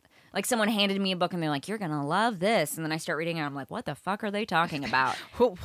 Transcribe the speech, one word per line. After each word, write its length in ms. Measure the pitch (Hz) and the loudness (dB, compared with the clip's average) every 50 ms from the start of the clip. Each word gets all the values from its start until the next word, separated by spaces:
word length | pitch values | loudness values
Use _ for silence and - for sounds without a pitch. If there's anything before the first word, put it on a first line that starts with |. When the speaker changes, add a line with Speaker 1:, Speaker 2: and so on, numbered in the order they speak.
| _ _ _ - - _ - | _ _ _ -20 -16 _ -4
Speaker 1:
like, 120 | 190 196 | -4 -2
someone 220 | - 254 226 214 208 | 0 2 2 2 2
handed 320 | 233 202 202 196 196 196 | 4 4 2 2 2 2
me 100 | 196 190 | 2 0
a 40 | 185 | 2
book 180 | 175 180 170 190 | 2 0 0 0
and 80 | 175 | 0
they're 80 | 160 151 | 0 0
like, 180 | 147 139 - - | 0 -2 -2 -4
"You're 100 | 208 220 | -6 -4
gonna 260 | 208 156 151 147 143 | -4 -4 -2 -2 -2
love 340 | 143 165 196 220 247 220 160 | 0 2 2 2 2 0 0
this." 360 | 175 208 233 196 151 143 - | 2 2 4 2 2 0 -2
And 100 | 165 160 | -4 -4
then 60 | 156 | -4
I 60 | 156 156 | -4 -4
start 200 | - - 165 143 | -4 -2 -2 -2
reading 200 | 165 170 170 165 | -2 -2 -2 -2
it. 60 | 147 | -4
I'm 120 | 143 139 | -4 -4
like, 160 | 143 127 - | -6 -8 -8
"What 140 | 165 220 247 | -8 -8 -6
the 100 | - 143 | -6 -8
fuck 280 | - - - 202 208 - | -6 -4 -4 -4 -4 -4
are 80 | 208 | -4
they 140 | 196 208 214 | -4 -4 -2
talking 400 | - 185 160 170 - 165 139 139 | 0 2 2 2 2 0 -4 -2
about?" 300 | 110 120 131 131 123 - | 0 2 4 4 2 0
Speaker 2:
<laughs> 220 | - - - - - | -2 -6 -6 0 2
Wh-, 200 | 240 247 180 - - | 2 2 2 2 2